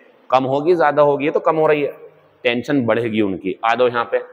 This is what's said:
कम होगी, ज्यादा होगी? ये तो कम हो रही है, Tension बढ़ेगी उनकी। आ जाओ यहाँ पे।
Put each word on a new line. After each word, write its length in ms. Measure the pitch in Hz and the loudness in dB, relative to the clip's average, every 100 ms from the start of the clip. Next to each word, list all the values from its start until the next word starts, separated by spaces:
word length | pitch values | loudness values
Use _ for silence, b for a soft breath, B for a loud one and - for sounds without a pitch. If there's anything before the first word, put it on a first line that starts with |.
| - _ _ | -20 _ _
कम 140 | 127 | 0
होगी, 320 | 131 139 151 175 | 0 -2 0 2
ज्यादा 260 | 151 143 | 2 4
होगी? 240 | 147 135 143 | 2 2 -2
ये 60 | |
तो 80 | 180 | 0
कम 160 | 165 160 | 0 2
हो 120 | 156 | 2
रही 140 | 156 | 2
है, 100 | 143 - - _ _ _ | -2 -8 -20 _ _ _
Tension 420 | 123 120 120 143 113 | -2 -2 -2 -2 0
बढ़ेगी 360 | 110 120 107 | 0 0 0
उनकी। 380 | 104 90 90 90 113 | -2 -2 -6 -4 -2
आ 80 | 117 | 2
जाओ 120 | 123 | 0
यहाँ 180 | 120 117 | 0 -4
पे। 60 | 123 123 | -4 -6